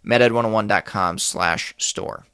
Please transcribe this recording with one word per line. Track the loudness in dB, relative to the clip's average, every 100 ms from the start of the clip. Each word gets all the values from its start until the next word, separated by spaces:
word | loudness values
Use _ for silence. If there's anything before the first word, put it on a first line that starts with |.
meded | 2 4 4
one | 4
oh | 0
one | 0 2
dot | 0
com | 0 -2 -2 0
slash | -4 0 0 0 -6 -8
store. | -8 -6 -10 -12 _